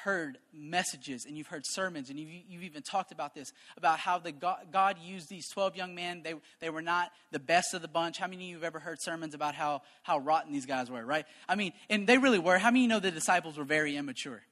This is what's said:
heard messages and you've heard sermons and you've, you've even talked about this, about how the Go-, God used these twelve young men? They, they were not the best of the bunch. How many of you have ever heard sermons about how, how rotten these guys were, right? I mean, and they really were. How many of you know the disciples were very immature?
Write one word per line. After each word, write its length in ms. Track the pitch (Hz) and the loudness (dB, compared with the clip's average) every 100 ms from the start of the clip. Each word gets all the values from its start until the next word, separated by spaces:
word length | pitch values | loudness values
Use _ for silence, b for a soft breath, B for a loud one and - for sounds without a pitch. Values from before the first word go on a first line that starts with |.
heard 340 | 196 190 151 127 _ | -2 -2 -2 -8 _
messages 720 | 156 151 175 180 147 143 123 - | -16 -4 -2 -2 -4 -8 -10 -10
and 120 | 151 | -12
you've 100 | 147 | -10
heard 180 | 160 - | -10 -6
sermons 440 | - 190 160 131 | -4 -4 -4 -8
and 100 | 139 | -10
you've, 240 | 156 175 190 | -12 -16 -18
you've 160 | 175 | -14
even 180 | 175 147 | -14 -12
talked 300 | - 196 185 | -6 -4 -4
about 220 | 156 143 | -6 -10
this, 180 | 151 131 B B - | -10 -16 B B 0
about 220 | 170 156 | 2 4
how 200 | 190 180 | 2 0
the 120 | 165 | -2
Go-, 240 | 143 175 180 175 | -4 -2 -4 -2
God 260 | 190 196 180 | 2 2 2
used 280 | 170 190 151 | -6 -12 -12
these 180 | 185 - | -12 -8
twelve 280 | 196 190 190 | 0 0 0
young 180 | 180 175 | -8 -6
men? 280 | 175 175 | -6 -6
They, 100 | 160 160 b _ | -8 -10 b _
they 100 | 165 | -6
were 120 | 160 | -4
not 300 | 165 175 175 b _ | 0 0 0 b _
the 80 | 151 | -6
best 340 | 135 170 - | 2 4 4
of 80 | 185 | -4
the 60 | 160 | -4
bunch. 280 | 160 170 - | -2 -2 -2
How 100 | 185 | -6
many 160 | 180 | -6
of 60 | 185 | -12
you 60 | 165 | -6
have 80 | 165 | -6
ever 140 | 160 | -6
heard 180 | 170 170 | -8 -8
sermons 320 | - 165 156 | -6 -6 -8
about 220 | 147 147 143 | -4 -4 -2
how, 260 | 151 139 b b | -2 -2 b b
how 160 | - 156 | -2 0
rotten 320 | 135 156 156 | 4 2 2
these 140 | 143 131 | -6 -2
guys 240 | 131 120 | -4 -4
were, 140 | 123 113 | -6 -2
right? 200 | 151 147 B - | -2 -4 B -2
I 80 | 202 | 0
mean, 160 | 190 B - | -2 B -2
and 160 | 214 202 | 0 6
they 120 | 254 | 6
really 220 | 262 208 | 8 6
were. 180 | 170 185 | 6 6
How 120 | 226 | 6
many 120 | 254 | 6
of 20 | |
you 60 | 240 | 6
know 100 | 220 | 4
the 120 | 185 | 2
disciples 460 | 160 - 180 165 147 | 0 2 2 2 -4
were 60 | |
very 320 | 143 151 151 143 | 2 2 2 -2
immature? 460 | 143 123 143 113 - | -6 -8 -10 -12 -16